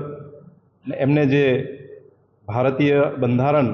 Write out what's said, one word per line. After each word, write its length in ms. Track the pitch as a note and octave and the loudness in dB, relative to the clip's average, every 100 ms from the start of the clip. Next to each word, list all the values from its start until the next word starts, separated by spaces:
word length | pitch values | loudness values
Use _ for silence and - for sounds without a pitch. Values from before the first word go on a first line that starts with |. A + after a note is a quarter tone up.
| - - - - - - _ _ C3 - | -6 -14 -18 -20 -20 -20 _ _ -10 -2
એમને 280 | C3+ D3 C#3 | 2 2 2
જે 180 | C#3+ C#3 B2 - - - - - _ _ _ - | 2 2 0 -4 -12 -18 -20 -20 _ _ _ -6
ભારતીય 540 | A#2 C3+ C3+ D3 C#3+ C#3+ C3+ | -2 -2 0 2 2 2 0
બંધારણ 520 | B2 B2 C3+ D3 A#2 | 0 2 2 2 0